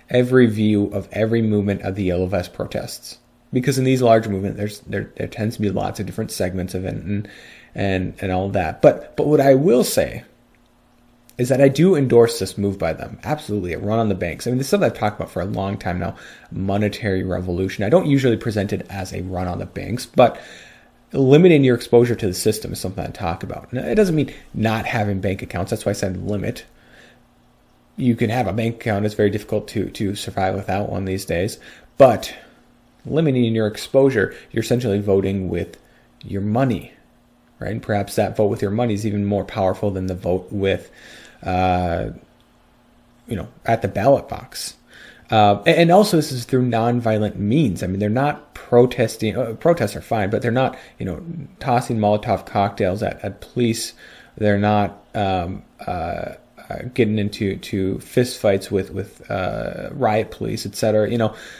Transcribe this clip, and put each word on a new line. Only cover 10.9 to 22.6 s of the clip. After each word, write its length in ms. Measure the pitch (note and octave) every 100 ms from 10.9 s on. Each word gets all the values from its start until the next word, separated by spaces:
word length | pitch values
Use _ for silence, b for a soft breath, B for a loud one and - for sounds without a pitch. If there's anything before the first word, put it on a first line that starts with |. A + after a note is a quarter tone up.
| _ _ _ _ -
is 100 | B2+
that 120 | C3
I 80 | C#3
do 260 | C#3 F3+ D#3+
endorse 440 | C3 A#2 A#2 -
this 180 | F#2 -
move 220 | G2+ F#2+
by 120 | E2+
them. 280 | D#2+ - -
Absolutely, 500 | - D3+ - G#2 F2
a 60 | G2
run 200 | G#2 A2+
on 100 | A2
the 60 | F#2
banks. 320 | F2 - A#2
I 20 |
mean, 80 | B2+
this 100 | C3
is 40 |
something 180 | G3+ C3
I've 80 | -
talked 200 | G#2+ -
about 140 | -
for 100 | F2+
a 40 | F#2+
long 320 | A2 F#2+ G2+
time 220 | F#2+ F2+
now, 160 | F2+ - B B B
monetary 720 | G2 F#2+ G2+ G#2 - G#2+ F#2+
revolution. 600 | F#2 F2+ F#2 F2 F#2+ -
I 60 | G2+
don't 180 | F3 E3+
usually 280 | C#3 C3 A2+
present 380 | A#2+ G#2 G2
it 120 | F#2 -
as 240 | G2 F#2
a 80 | -
run 260 | F#2 F2+ F#2
on 120 | G2
the 60 | -
banks, 400 | - F#2 - -
but 360 | - A#2 - B B B B B _ _
limiting 500 | C3+ C3 D3+ F#3 D3+
your 120 | C3 A#2+
exposure 400 | - A#2+ A#2+ G#2+
to 120 | G2+
the 60 |
system 400 | F2+ G#2+ -